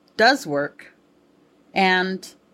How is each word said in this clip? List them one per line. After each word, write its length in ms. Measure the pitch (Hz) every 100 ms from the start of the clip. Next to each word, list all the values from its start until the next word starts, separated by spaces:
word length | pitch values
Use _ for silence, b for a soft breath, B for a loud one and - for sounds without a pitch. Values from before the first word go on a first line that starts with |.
| _ -
does 300 | 226 277 170
work, 460 | 143 143 - - _ _ _ _ _ _ _ _
and 600 | - 190 185 185 190 - - _